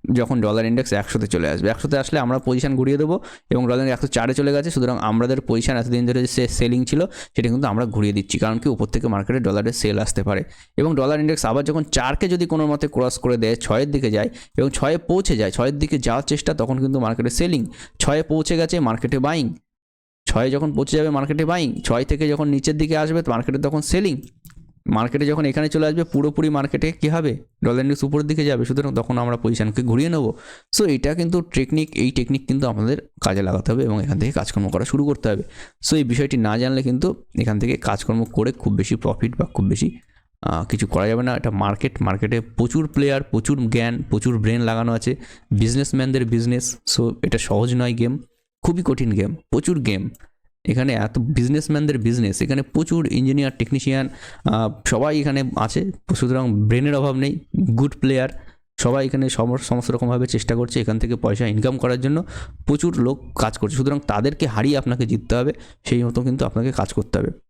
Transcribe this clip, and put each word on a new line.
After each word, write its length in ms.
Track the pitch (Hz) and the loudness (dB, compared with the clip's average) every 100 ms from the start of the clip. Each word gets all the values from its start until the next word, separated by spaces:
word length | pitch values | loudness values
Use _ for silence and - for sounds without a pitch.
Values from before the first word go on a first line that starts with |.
| - | 2
যখন 280 | 127 117 127 | 0 2 2
ডলার 240 | 107 107 | 2 2
ইন্ডেক্স 280 | 113 120 127 | 2 0 0
একশোতে 340 | 101 - 113 110 | -2 0 -2 0
চলে 220 | 85 76 | 0 0
আসবে। 200 | 85 98 | 0 0
একশোতে 300 | 117 143 143 | 0 0 0
আসলে 220 | 135 151 | 0 0
আমরা 180 | 123 131 | 0 0
পজিশন 380 | 127 127 139 131 | 0 0 0 0
ঘুরিয়ে 200 | 131 143 | 2 2
দেবো 240 | 151 120 - - _ | 0 -2 -4 -20 _
এবং 180 | 123 123 | -2 0
ডলার 200 | 123 135 | 0 0
একশো 180 | 123 139 | -2 -2
চারে 280 | 123 117 | 0 0
চলে 180 | 131 143 | 0 2
গেছে। 180 | 143 165 | 0 0
সুতরাং 280 | 143 123 123 | 0 0 0
আমাদের 420 | 107 113 123 131 | 0 2 2 0
পজিশন 360 | - 117 113 127 | 0 0 2 0
এতদিন 300 | 120 120 120 | 0 0 2
ধরে 140 | 127 | 2
যে 60 | 127 | 0
সে-, 220 | - 123 | 0 0
সেলিং 360 | - 120 123 | 0 0 2
ছিল, 220 | 127 147 185 - - - | 2 0 0 -4 -6 -2
সেটা 120 | 117 | 0
কিন্তু 200 | 123 139 | 2 0
আমরা 180 | 107 120 | 0 0
ঘুরিয়ে 260 | 110 104 | 0 2
দিচ্ছি, 260 | 101 95 - | 0 -2 0
কারণ 200 | 110 113 | 0 0
কি? 100 | 147 | 0
উপর 180 | 117 107 | 0 0
থেকে 220 | - 120 | 0 0
মার্কেটে 320 | 101 101 127 | -2 0 0
ডলারের 320 | 110 101 110 | 2 0 0
সেল 260 | 117 107 104 | 0 0 0
আসতে 240 | 107 - | 0 -2
পারে 220 | 98 98 - - - - | 0 -2 -4 -14 -8 -2
এবং 180 | 151 | 0
ডলার 260 | 147 135 151 | 2 2 2
ইন্ডেক্স 240 | 151 160 | 0 0
আবার 200 | 110 123 | 0 0
যখন 200 | 143 156 | 0 -2
চারকে 440 | 151 139 127 147 190 | 0 0 0 0 0
যদি 180 | 175 165 | 0 0
কোনো 200 | 156 151 | 0 0
মতে 220 | 147 143 | 0 0
ক্রস 300 | - 127 - | 0 -2 0
করে 180 | 127 120 | 0 2
দেয়, 200 | 110 117 | 2 0
ছয়ের 340 | - 110 147 | 0 0 0
দিকে 200 | 143 127 | 0 0
যায় 180 | 104 - - - - | 0 -2 -6 -6 -2
এবং 140 | 135 | 0
ছয়ে 280 | - 135 165 | 0 0 0
পৌঁছে 380 | - 180 190 127 | 0 0 2 2
যায়, 140 | 101 | 0
ছয়ের 280 | - 123 143 | 0 -2 0
দিকে 200 | 151 147 | 0 0
যাওয়ার 240 | 120 120 143 | 0 0 0
চেষ্টা, 280 | 151 - | -2 0
তখন 240 | 151 113 131 | -2 0 0
কিন্তু 220 | 131 135 | 0 0
মার্কেটে 300 | 113 117 120 | 0 0 0
সেলিং। 360 | 123 170 151 101 - - - | 0 0 0 -2 -10 -20 -2
ছয়ে 240 | - 147 | 0 0
পৌঁছে 340 | 160 160 156 165 | 0 -2 0 0
গেছে, 240 | 165 175 | 2 2
মার্কেটে 380 | 123 110 - 139 | 0 0 0 0
বাইং। 360 | 143 165 117 82 _ _ _ _ _ _ - | 0 0 -2 -6 _ _ _ _ _ _ -2
ছয়ে 240 | 110 131 | 0 2
যখন 220 | 139 156 | 0 0
পৌঁছে 240 | 143 135 156 | -2 0 0
যাবে, 140 | 156 | 2
মার্কেটে 340 | 143 143 151 | 0 0 0
বাইং। 360 | 156 175 143 - | 0 0 -2 -4
ছয় 240 | - 117 | 0 0
থেকে 240 | 135 147 156 | 0 0 0
যখন 200 | 147 147 | 0 0
নিচের 300 | 139 147 151 | 0 0 0
দিকে 180 | 156 156 | 0 0
আসবে, 260 | 156 165 165 | 0 0 0
মার্কেটে 300 | 117 123 143 | -2 0 -2
তখন 220 | 139 151 | 0 -2
সেলিং। 400 | 147 180 202 131 - _ - - - _ - | 0 0 0 -2 -8 _ -20 -20 -20 _ -2
মার্কেটে 400 | 107 120 143 147 | 0 0 0 0
যখন 180 | 151 | 0
এখানে 240 | 147 143 151 | 0 0 0
চলে 180 | 156 156 | 0 0
আসবে, 180 | 151 | 0
পুরোপুরি 440 | - 139 147 147 156 | -2 0 0 0 0
মার্কেটে 440 | 147 139 143 156 | 0 -2 0 -2
কী 160 | 165 151 | 0 0
হবে? 280 | 165 151 113 - _ | 2 0 -4 -10 _
ডলার 160 | - 123 | 0 2
ইন্ডেক্স 240 | 135 143 | 0 0
উপরের 220 | 143 147 147 | 0 0 0
দিকে 180 | 156 | 0
যাবে। 200 | 143 127 | 0 0
সুতরাং 300 | 120 135 - | 0 0 0
তখন 240 | 107 113 123 | -2 0 0
আমরা 180 | 120 120 | 0 0
পজিশনকে 460 | 113 113 110 107 | 0 0 0 0
ঘুরিয়ে 260 | 123 117 165 | 2 2 2
নেবো। 260 | 160 117 - - - _ - | 0 0 -4 -16 -20 _ 2
So, 120 | 202 | 2
এটা 260 | 131 139 | 2 0
কিন্তু 260 | 165 170 175 | 0 0 0
টেকনিক, 500 | 170 143 131 156 156 | 0 -2 2 0 0
এই 160 | - 127 | 0 0
টেকনিক 360 | 131 120 135 - | 0 0 -2 0
কিন্তু 220 | 135 127 | 0 0
আমাদের 300 | 107 110 143 - - | 0 0 -2 -6 -4
কাজে 220 | 98 95 | -2 0
লাগাতে 300 | 95 92 - | 0 0 0
হবে 120 | 120 | 0
এবং 180 | 131 107 | 0 0
এখান 160 | - 95 | 0 0
থেকে 140 | 117 | 0
কাজকর্ম 360 | - 104 101 98 | -2 -2 -2 0
করা 160 | 90 | -2
শুরু 200 | 127 135 | 0 0
করতে 240 | 143 143 113 | 0 0 -2
হবে। 140 | 101 - - - _ | -2 -6 -14 -20 _
So, 120 | - 160 | 0 2
এই 80 | |
বিষয়টি 320 | 127 120 139 131 | 2 0 2 2
না 220 | 107 110 | 2 0
জানলে 240 | 127 131 | 0 0
কিন্তু 420 | 127 127 180 - - - | 0 0 0 -2 -8 0
এখান 180 | 117 104 | 2 2
থেকে 180 | 117 131 | 0 0
কাজকর্ম 480 | - 101 - 113 | -2 -2 0 -2
করে 280 | 113 - 113 | 0 0 0
খুব 200 | 123 - | 0 -2
বেশি 240 | 101 98 110 | 0 0 0
প্রফিট 400 | 104 - 113 123 | -2 -2 -2 -2
বা 80 | |
খুব 200 | - - | -4 0
বেশি, 340 | 95 101 - - _ _ _ _ | 0 2 -2 -4 _ _ _ _
আহ, 220 | - 80 | -4 -4
কিছু 220 | - 104 104 | -2 -2 0
করা 220 | - 104 | 0 0
যাবে 140 | 113 | 0
না। 140 | 123 123 | -2 -2
এটা 140 | 120 | -2
মার্কেট, 520 | 98 101 98 135 - | 0 -2 0 -4 -2
মার্কেটে 380 | 98 98 107 117 | -2 0 0 -2
প্রচুর 480 | 113 - 120 160 156 | -4 -2 0 0 0
প্লেয়ার, 340 | 139 139 139 | 0 2 0
প্রচুর 480 | 139 - 110 143 113 | 0 -2 0 0 2
জ্ঞান, 320 | 120 117 117 - | 2 0 -4 -2
প্রচুর 280 | 107 127 117 | 0 0 0
ব্রেন 220 | 107 117 | 0 2
লাগানো 320 | 113 113 117 | 0 0 0
আছে, 240 | 113 127 123 - - _ | 0 -2 -4 -10 -20 _
বিজনেসম্যানদের 760 | 104 113 127 139 131 131 131 | 2 2 2 0 0 2 0
বিজনেস। 520 | 117 117 117 123 - - - - | 2 0 2 0 -2 -6 -2 0
So, 180 | 117 - | 0 0
এটা 160 | - 113 | -2 0
সহজ 360 | - 101 120 | 0 0 2
নয় 200 | 123 123 | 2 0
গেম, 240 | 117 120 139 - _ _ _ | 2 0 0 -8 _ _ _
খুবই 200 | - 170 | 0 0
কঠিন 260 | 170 131 120 | 0 0 2
গেম, 240 | 104 98 | 2 0
প্রচুর 460 | 160 _ 123 160 165 | -4 _ 0 2 0
গেম। 300 | 117 98 120 - - _ _ _ | 0 0 -4 -10 -20 _ _ _
এখানে 280 | - 120 135 | -2 0 2
এত 260 | 113 107 120 | 0 -2 -2
বিজনেসম্যানদের 800 | 117 127 123 151 151 147 151 131 | 0 2 2 0 0 0 0 0
বিজনেস, 440 | 110 120 104 - | 0 2 0 -2
এখানে 200 | 117 135 | -2 -2
প্রচুর 440 | 127 156 165 170 151 | 0 -2 0 0 0
ইঞ্জিনিয়ার, 460 | 127 131 139 135 - | 0 2 2 0 -4
টেকনিশিয়ান, 500 | 120 135 - 135 135 - - - | -2 0 0 -2 -2 -10 -20 -6
আহ, 280 | - 113 113 - - | -2 0 -2 -4 -2
সবাই 340 | 117 147 151 | 0 2 0
এখানে 220 | 143 139 131 - | 0 0 -2 0
আছে। 360 | 110 - 196 - - - | 0 0 -4 -6 -4 0
সুতরাং 520 | 123 131 127 104 107 | 2 2 2 2 2
ব্রেনের 260 | 120 143 | 2 2
অভাব 220 | 143 139 131 | 2 0 0
নেই, 220 | 139 160 - - 170 113 | -2 -4 -4 0 2 2
গুড 160 | 139 - | 0 2
প্লেয়ার, 280 | 131 131 131 - - - _ - | 2 2 0 -6 -16 -20 _ -2
সবাই 260 | 120 135 135 | 0 2 0
এখানে 220 | 135 131 | 0 0
সমর-, 340 | - 117 123 | 0 0 -2
সমস্ত 280 | - 123 120 | -2 -2 0
রকমভাবে 360 | 120 120 123 127 | 0 0 0 0
চেষ্টা 280 | - - | 0 0
করছে 260 | 117 120 - | 0 0 0
এখান 180 | 113 110 | 0 0
থেকে 180 | 117 120 | 0 0
পয়সা 300 | 110 104 117 | 0 0 0
ইনকাম 320 | 107 127 131 | 2 0 0
করার 220 | 127 127 | 0 0
জন্য। 240 | 135 156 - - - - - | 0 0 -2 -10 -12 -6 0
প্রচুর 300 | 147 170 170 | 2 2 2
লোক 420 | 123 139 - - | 0 0 -6 -2
কাজ 200 | 110 107 | -2 0
করছে, 180 | 104 123 | -2 0
সুতরাং 240 | 135 143 143 | 0 0 -2
তাদেরকে 400 | 104 131 - 147 | 0 0 0 -2
হারিয়ে 320 | 107 127 143 | 2 2 2
আপনাকে 280 | 127 123 113 | 0 -2 0
জিততে 280 | 117 - | -2 0
হবে, 180 | 117 131 - - - | 0 0 -4 -14 -14
সেই 200 | - 120 | -2 0
মতো 180 | 120 120 | 2 0
কিন্তু 220 | 127 131 | -2 -2
আপনাকে 280 | 123 110 123 | -2 0 -2
কাজ 200 | - - | -2 -2
করতে 260 | - 98 92 | -2 -2 -2
হবে। 120 | 101 - | -2 -6